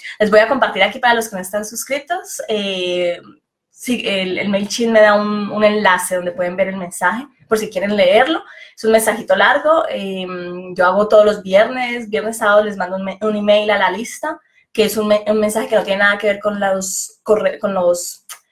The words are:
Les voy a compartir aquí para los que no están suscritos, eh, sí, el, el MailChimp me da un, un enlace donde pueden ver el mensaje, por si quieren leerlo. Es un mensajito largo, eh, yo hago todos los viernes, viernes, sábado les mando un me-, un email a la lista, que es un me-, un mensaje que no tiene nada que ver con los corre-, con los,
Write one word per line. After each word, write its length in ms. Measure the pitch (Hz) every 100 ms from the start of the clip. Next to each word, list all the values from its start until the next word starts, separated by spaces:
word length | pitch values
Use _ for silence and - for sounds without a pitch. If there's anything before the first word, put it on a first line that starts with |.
| - -
Les 120 | 214
voy 100 | 208
a 80 | 226
compartir 340 | 262 214 190
aquí 160 | 202 240
para 160 | 240
los 140 | 226 226
que 80 | 185
no 60 |
están 220 | 185 208 214
suscritos, 760 | 233 - 285 285 359 - - -
eh, 720 | 214 196 185 180 180 175 175 - - _ _ _
sí, 320 | - - 240 -
el, 320 | 196 185 180
el 100 | 202
MailChimp 440 | 202 202 - 233
me 80 | 220
da 140 | 214
un, 360 | 208 208 208 202
un 140 | 208
enlace 520 | 214 208 196 175 - 185
donde 160 | 175
pueden 240 | 175 180 185
ver 120 | 185
el 80 | 190
mensaje, 500 | 180 - 180 220 285 _ -
por 100 | 220
si 120 | 208
quieren 260 | 185 202 208
leerlo. 460 | 185 208 262 330 - - - -
Es 80 |
un 80 | 220
mensajito 440 | 220 220 220 - 190
largo, 480 | 208 285 302 320 -
eh, 360 | 214 196 190 185 180 175 180 185
yo 120 | 180 180
hago 220 | 190 208
todos 160 | 214
los 180 | 208 196
viernes, 680 | 190 190 226 254 247 240 220
viernes, 300 | 208 208 226
sábado 240 | 214 208
les 140 | 214 196
mando 200 | 180 190
un 80 |
me-, 140 | 190 185
un 140 | 214 208
email 340 | 208 208 214
a 80 | 202
la 120 | 185
lista, 480 | 190 233 - 302 320 _ _ _
que 120 | -
es 120 | 202 220
un 120 | 208
me-, 160 | 208 214
un 140 | 214
mensaje 260 | 214 220 262
que 100 | 214
no 60 |
tiene 200 | 196 196
nada 160 | 202 208
que 80 | 214
ver 140 | 202
con 200 | 208 202
los 600 | 196 190 190 - - _
corre-, 360 | - 214 190 185
con 140 | 202
los, 540 | 190 175 175 - - - - _